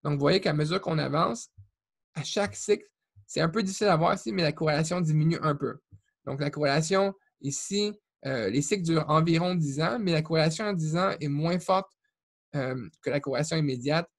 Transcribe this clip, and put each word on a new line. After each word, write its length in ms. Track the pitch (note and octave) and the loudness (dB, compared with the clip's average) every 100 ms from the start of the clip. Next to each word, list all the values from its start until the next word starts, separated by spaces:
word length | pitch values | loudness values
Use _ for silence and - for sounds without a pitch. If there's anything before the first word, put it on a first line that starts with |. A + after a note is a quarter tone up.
Donc, 120 | D#3 | -2
vous 60 | D3 | 0
voyez 200 | C#3+ F#3 | 2 2
qu'à 120 | F#3 | 2
mesure 280 | D3+ D3+ F#3 | 0 0 -2
qu'on 180 | F3+ D#3+ | -2 -2
avance, 520 | C3+ D3 F#3 A#3 - - - _ _ _ _ | 0 0 -2 -4 -10 -20 -20 _ _ _ _
à 80 | - | -10
chaque 320 | C#3+ - G3+ | -4 -2 -2
cycle, 320 | - - G#3 - _ _ _ _ | -4 0 0 0 _ _ _ _
c'est 140 | - | -2
un 80 | E3 | 0
peu 140 | G3+ | 0
difficile 260 | F#3+ F#3+ G#3 | -2 0 2
à 80 | D#3+ | 4
voir 180 | E3+ | 4
ici, 180 | F#3 - | 0 -2
mais 100 | G3 | 0
la 100 | D#3 | 0
corrélation 480 | D3 D#3 D3+ D#3+ F3+ | 0 0 2 0 0
diminue 380 | D#3+ D3+ D3+ E3 | 2 4 4 2
un 120 | D#3 | 0
peu. 240 | C#3+ C3+ C#3+ _ - _ _ | 0 -4 -6 _ -20 _ _
Donc, 160 | - C3+ | -10 -4
la 100 | D3 | -4
corrélation 640 | D3 D3 C#3+ D#3+ F#3+ G3 F#3+ _ _ | 0 2 2 2 2 2 -2 _ _
ici, 520 | C#3 C#3 - G3+ G#3 G#3 _ _ C3+ | -8 -6 -4 -2 -2 -4 _ _ -6
euh, 220 | C3 G2+ | -2 0
les 120 | B2 | 0
cycles 200 | C#3+ G#3 | 0 -2
durent 260 | E3 D#3+ D3+ | 2 0 4
environ 460 | D#3 E3 E3 F3+ | 2 4 2 2
dix 260 | F3+ D3 C#3 | 0 0 0
ans, 180 | E3 A#3+ | -2 0
mais 120 | F#3+ | 0
la 100 | D#3+ | 0
corrélation 440 | D#3 E3 D#3 D#3+ G#3+ | 2 2 2 0 -4
à 80 | |
dix 220 | F#3+ D#3 E3 | -2 -2 0
ans 140 | F#3+ G3 | 0 -2
est 80 | D3 | -4
moins 300 | C#3+ E3 F3+ | -2 0 -2
forte, 320 | F3 F#3+ F#3+ _ _ _ _ _ _ D3 | 0 0 0 _ _ _ _ _ _ -6
euh, 320 | C3 C3 F#2+ _ | -4 -6 -10 _
que 80 | - | -4
la 100 | C#3+ | -2
corrélation 360 | C#3 C3 D3+ D#3+ | -2 -2 -2 0
immédiate. 520 | D3 B2+ C3 D#3 F3 | 0 -2 0 -2 -2